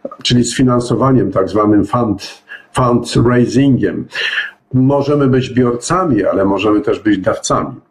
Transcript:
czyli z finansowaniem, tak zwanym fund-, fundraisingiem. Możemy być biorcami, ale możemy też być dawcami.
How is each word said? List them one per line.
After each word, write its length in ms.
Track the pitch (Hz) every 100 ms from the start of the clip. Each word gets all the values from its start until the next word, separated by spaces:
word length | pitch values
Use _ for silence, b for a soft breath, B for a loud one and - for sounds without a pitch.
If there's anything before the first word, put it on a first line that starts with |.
| - -
czyli 220 | - 123
z 120 | 117 -
finansowaniem, 760 | 127 120 120 113 131 127 90
tak 160 | 95 90
zwanym 360 | 101 107 104
fund-, 580 | - 123 110 95 - - B B B
fundraisingiem. 1300 | - 127 120 120 127 120 123 110 113 139 120 98 - - B B B B B _
Możemy 520 | 127 131 143 135 147 139
być 240 | 127 123
biorcami, 760 | 117 123 120 - 175 180 107
ale 200 | 90 90
możemy 360 | 98 98 107 104
też 200 | 107 98
być 180 | 110 98
dawcami. 560 | 95 101 - 127 76 127 -